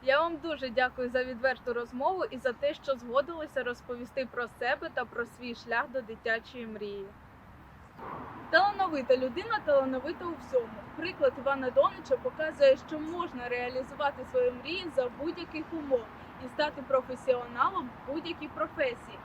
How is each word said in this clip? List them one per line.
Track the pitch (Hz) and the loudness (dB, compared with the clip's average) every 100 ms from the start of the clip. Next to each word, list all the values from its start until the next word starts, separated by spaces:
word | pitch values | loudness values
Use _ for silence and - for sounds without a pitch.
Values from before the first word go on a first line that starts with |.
Я | 254 277 | 6 6
вам | 330 330 | 6 0
дуже | 330 294 262 | -4 -4 0
дякую | 233 254 254 247 | 2 2 2 -2
за | 247 | 0
відверту | 254 247 262 247 - | -2 0 0 0 -2
розмову | 240 233 247 285 381 320 | -4 -4 0 2 2 0
і | 254 | 0
за | 254 | -2
те, | 240 285 | 2 0
що | 302 - 262 | 0 -2 -4
згодилися | 240 247 285 330 302 - | 2 2 2 -2 -4 -2
розповісти | 247 240 - 240 247 - 262 | -2 -4 -6 -8 -6 -4 -4
про | - 233 - | -2 -6 -2
себе | 240 294 330 | 0 0 -2
та | - 247 | -4 -4
про | 233 233 | -4 -6
свій | - 247 233 | -6 -10 -8
шлях | 233 233 285 | -2 -2 0
до | 247 | -4
дитячої | 220 226 233 226 226 254 226 | -6 -8 -2 -2 -2 -12 -10
мрії. | 214 208 202 196 202 - - - - - - - - - - - - - | -8 -8 -8 -10 -14 -20 -20 -20 -20 -20 -20 -20 -14 -10 -10 -10 -12 2
Талановита | 330 392 403 370 311 247 254 | 4 4 4 0 0 4 4
людина, | 254 240 427 427 302 | 4 -4 -2 -2 4
талановита | 285 269 262 262 349 359 | 4 4 -2 -4 -6 -8
у | 320 | -8
всьому. | - 262 226 220 - - | 0 0 0 -8 -14 -8
Приклад | 330 370 277 262 | -8 2 0 2
Івана | 262 277 262 | -2 0 2
Донича | 247 349 - - 508 | 6 6 4 -2 0
показує, | 254 - 311 311 277 269 - | 0 -4 -4 6 8 8 4
що | 311 | -6
можна | 311 349 330 254 240 | -6 -4 -6 -6 -4
реалізувати | 247 247 254 262 277 285 277 254 | -2 -2 -4 -6 -2 -2 -2 -2
свої | 254 247 | 2 2
мрії | 247 254 359 370 254 | 2 -6 -4 -2 0
за | 247 233 | 0 0
будь-яких | 294 349 339 311 311 | -4 -4 -6 -8 -6
умов | 330 294 254 220 - - - 254 | -6 2 2 2 -14 -16 -14 -12
і | |
стати | - 302 294 254 | 0 0 0 2
професіоналом | 269 254 254 - 247 240 240 302 381 254 | 2 2 -6 2 2 2 2 2 2 -6
в | 226 240 | -8 -6
будь-якій | 294 330 339 302 | -6 -4 -8 -8
професії. | - 311 - 277 240 - - | -4 -4 0 0 0 -10 -14